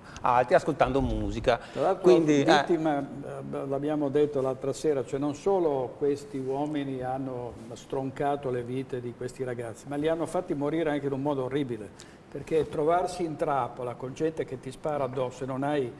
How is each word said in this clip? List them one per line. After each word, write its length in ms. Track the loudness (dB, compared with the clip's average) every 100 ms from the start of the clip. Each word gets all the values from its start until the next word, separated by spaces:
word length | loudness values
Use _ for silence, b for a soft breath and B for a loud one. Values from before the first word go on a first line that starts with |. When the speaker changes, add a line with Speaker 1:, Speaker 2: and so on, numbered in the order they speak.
| B B
Speaker 1:
altri, 340 | 4 4 6
ascoltando 460 | 4 4 2 2 4
musica. 580 | 2 0 -2 0 2 2 B
Speaker 2:
Tra 80 | 0
l'altro 220 | 0 4
Speaker 1:
Quindi, 400 | 8 8 8 4
eh, 20 |
Speaker 2:
vittima, 540 | 6 4 4 2 2 0
eh, 680 | -2 -8 -10 -10 -8 -6 -4
l'abbiamo 440 | -2 0 0 2
detto 320 | 4 4 2
l'altra 320 | 0 0 -4
sera, 280 | 0 0 0
cioè 160 | 0 -2
non 160 | -2
solo 600 | -2 2 4 4 2 -2 0
questi 400 | 0 0 -4 -6
uomini 640 | -2 -2 -2 -2 -4 -4
hanno 520 | -4 -4 -4 -6 -8 -10 -14
stroncato 800 | -14 -6 -4 -4 -2 -2 -2 -2
le 120 | -4
vite 380 | -4 -6 -6 -6
di 140 | -8 -8
questi 280 | -8 -6
ragazzi, 420 | -6 -6 -8 -10 -8
ma 80 | -2
li 120 | 0
hanno 180 | 0 0
fatti 260 | -2 -2
morire 380 | -2 0 0 0
anche 160 | 0 0
in 60 |
un 100 | 0
modo 220 | 0 0
orribile, 440 | 0 -2 -2 -4 -8 B B B -14
perché 400 | -12 -2 0 2
trovarsi 560 | 2 2 4 2 -2
in 120 | -4 -2
trappola 580 | 0 0 -2 -4 -8
con 180 | -6 -8
gente 320 | -2 -2 -2
che 160 | -6 -8
ti 100 | -10
spara 340 | -6 -4 -2
addosso 400 | -2 -2 -4 -4
e 20 | -6
non 160 | -2
hai, 280 | 0 0 0 -4